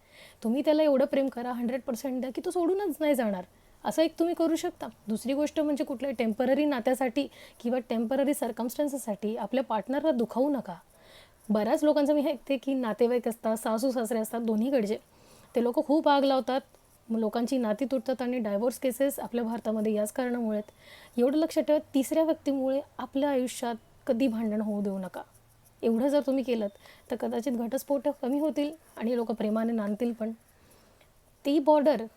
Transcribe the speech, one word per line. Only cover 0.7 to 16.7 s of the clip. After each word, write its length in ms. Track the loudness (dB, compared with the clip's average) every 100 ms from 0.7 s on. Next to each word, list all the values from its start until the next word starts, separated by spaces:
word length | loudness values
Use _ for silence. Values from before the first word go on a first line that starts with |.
| 4
एवढं 220 | 6 4
प्रेम 240 | 4 2 0
करा, 240 | -2 -6
हंड्रेड 280 | -4 -4 -4 -4
पर्सेंट 340 | -6 -4 -4
द्या 100 | -6
की 80 | -6
तो 60 | -4
सोडूनच 460 | 0 0 0 -2 0
नाही 140 | 2
जाणार. 300 | 2 0 -2 -8 _ _ -10
असं 180 | -2 2
एक 120 | 2 2
तुम्ही 160 | 0
करू 220 | 2 2 0
शकता. 300 | -2 -8 -12 -12 -6
दुसरी 240 | -4 -2
गोष्ट 280 | -2 0 0
म्हणजे 240 | 0 -2
कुठल्याही 320 | -4 -4 -4 -2
टेम्पररी 480 | -2 0 2 2
नात्यासाठी 640 | 2 0 0 0 0 0 -4 -6 -20 -8
किंवा 180 | -4 -2
टेम्पररी 560 | -2 -2 0 0 0
सर्कमस्टन्सेससाठी 1000 | 0 -2 -4 -4 -2 -2 -2 -6 -4 -4 -4
आपल्या 280 | -2 -2
पार्टनरला 460 | -2 -2 -2 -2 0
दुखावू 380 | 0 0 0 0
नका. 260 | 0 -6 -12 -16 _ -20 -20 -20 _ -2
बऱ्याच 360 | 0 2 2
लोकांचं 300 | 4 4 4
मी 60 | 4
हे 100 | 2
ऐकते 260 | -2 -2 -2
की 180 | 0
नातेवाईक 540 | -2 0 2 2 2 -2
असतात, 280 | -4 -2 -2
सासू 340 | -2 0 0
सासरे 280 | -2 -2 -2
असतात 220 | -2 -4
दोन्हीकडचे, 560 | 0 0 2 2 0 -4 -8 _ -20 -20 -6 -2
ते 60 |
लोकं 200 | 0 0
खूप 260 | 2 4 4
आग 160 | 4
लावतात. 360 | 4 2 0 -2 -4